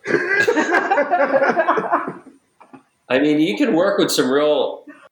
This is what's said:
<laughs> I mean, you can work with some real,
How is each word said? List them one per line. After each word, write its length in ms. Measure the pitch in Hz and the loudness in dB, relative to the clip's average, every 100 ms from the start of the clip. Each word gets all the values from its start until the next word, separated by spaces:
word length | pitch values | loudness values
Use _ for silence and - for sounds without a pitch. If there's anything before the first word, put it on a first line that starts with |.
| - | -4
<laughs> 0 | - 349 403 - 302 - 349 - 392 269 349 277 269 - 285 320 - - 208 - - - _ _ _ - - _ _ - | -2 0 0 0 0 0 0 0 0 0 0 0 0 0 0 0 -2 -2 -4 -6 -14 -18 _ _ _ -20 -20 _ _ -2
I 100 | 127 | 0
mean, 220 | 151 151 | 2 2
you 160 | 165 208 | 0 0
can 180 | 277 | 0
work 240 | 160 190 - | 2 2 2
with 120 | 165 | 0
some 200 | - 127 | 0 2
real, 540 | 139 151 143 117 - - - - | 2 2 2 -2 -6 -18 -20 -20